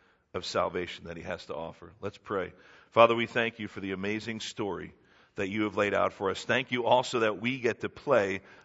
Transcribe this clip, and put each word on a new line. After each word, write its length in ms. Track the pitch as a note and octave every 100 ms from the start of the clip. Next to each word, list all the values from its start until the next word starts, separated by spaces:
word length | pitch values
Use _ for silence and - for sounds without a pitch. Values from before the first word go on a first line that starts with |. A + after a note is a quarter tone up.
| _ _ _
of 100 | -
salvation 600 | - G#2 F2+ F2 F2 - E2+
that 100 | E2+
he 60 |
has 220 | E2 F2 -
to 80 |
offer? 380 | D2+ E2 - E2+ -
Let's 180 | G2+ -
pray. 340 | - G2 F2 - - - -
Father, 240 | A#2 A#2
we 120 | A#2 A#2
thank 320 | B2+ A#2 -
you 100 | G#2
for 120 | -
the 120 | F#2+
amazing 480 | F#2+ G2+ G#2+ A2 A2
story 520 | - - G2+ E2+ E2+ - _ _ _ -
that 120 | G2
you 140 | G#2+
have 120 | G#2+ G2
laid 180 | G2+
out 180 | F#2+ F#2+
for 180 | - G2
us. 140 | F2+
Thank 280 | - A#2+ C3
you 120 | B2
also 360 | A2+ B2 B2+ B2
that 200 | A2 G2
we 180 | A#2 C3
get 220 | A#2 G#2
to 80 | G#2
play 520 | - - B2 G2 F#2+ - -